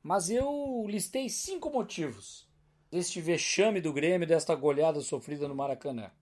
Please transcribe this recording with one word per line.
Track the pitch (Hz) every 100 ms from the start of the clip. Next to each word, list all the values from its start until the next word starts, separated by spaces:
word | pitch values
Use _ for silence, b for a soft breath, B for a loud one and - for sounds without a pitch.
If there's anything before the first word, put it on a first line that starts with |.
Mas | 156 196 175
eu | 240 277 294 285 247 208
listei | 208 - 262 254
cinco | - 370 370 311
motivos | 277 202 - 147 101 - - _ _ _ _ _
deste | 175 175 180
vexame | 160 160 - - 214 196
do | 156
Grêmio, | 143 160 180
desta | 165 165 -
goleada | 156 147 143 160 147
sofrida | 135 139 - 147
no | 143
Maracanã. | 135 139 131 147 120 101 _